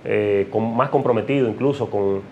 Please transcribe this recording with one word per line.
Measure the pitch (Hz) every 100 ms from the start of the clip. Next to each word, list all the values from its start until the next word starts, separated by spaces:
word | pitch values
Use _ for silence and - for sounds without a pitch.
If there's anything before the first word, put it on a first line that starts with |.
eh, | - 107 104 101 95
con, | 107 110 117
más | 139
comprometido | 147 127 113 104 139 120
incluso | 104 131 139 113
con | 104 98 98 98